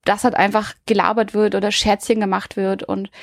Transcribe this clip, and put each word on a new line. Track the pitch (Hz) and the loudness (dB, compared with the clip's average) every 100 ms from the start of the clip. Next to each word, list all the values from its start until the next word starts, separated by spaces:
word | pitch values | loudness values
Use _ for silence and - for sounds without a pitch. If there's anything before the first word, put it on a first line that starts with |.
dass | - 208 | -2 2
halt | 247 - | 2 2
einfach | 202 214 208 - - | 2 2 -2 -8 -2
gelabert | 202 175 220 214 | 0 2 0 0
wird | 208 208 196 | 0 0 0
oder | 208 | -2
Scherzchen | - 214 202 - 220 | 0 0 0 0 0
gemacht | 196 190 - - | 0 -2 -4 -4
wird | 190 196 | -2 -2
und | - 190 196 - | -4 -6 -8 -14